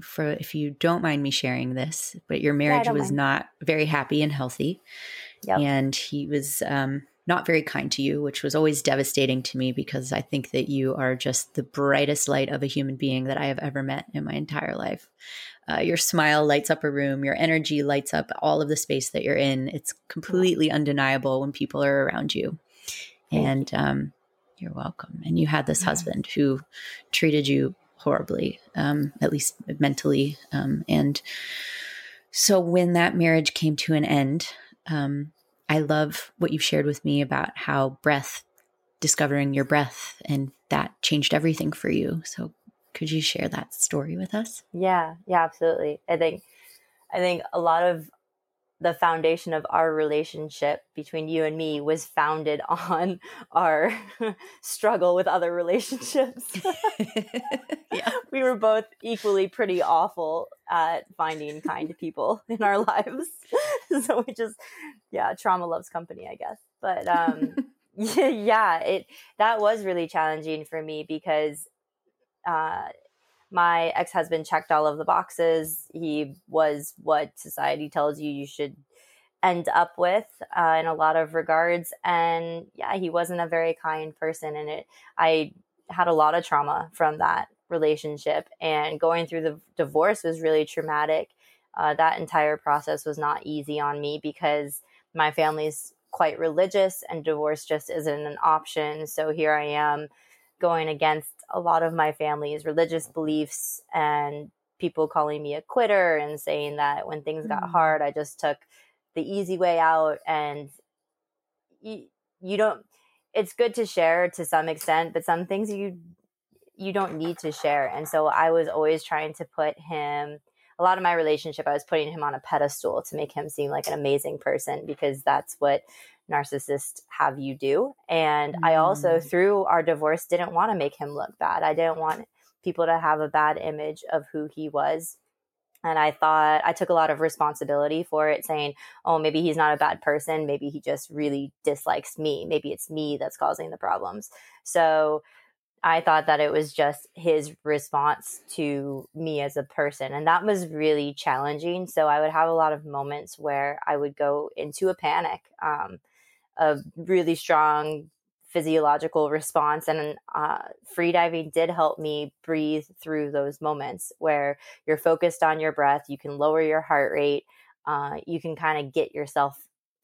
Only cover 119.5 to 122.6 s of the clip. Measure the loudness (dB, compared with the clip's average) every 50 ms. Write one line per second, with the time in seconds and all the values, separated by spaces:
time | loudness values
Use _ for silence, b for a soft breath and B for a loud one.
119.5 | _ -2 -2 -2 -2 -6 -10 -10 -8 -6 -4 -4 -4 -4 -6 -8 -10 -16 _ _
120.5 | b b b b b b 2 4 4 4 2 2 2 4 4 2 2 0 -2 -6
121.5 | -8 -6 -2 -2 -2 -2 -2 -2 0 0 0 -2 -4 -4 -4 -4 -4 -6 -4 0
122.5 | 0 2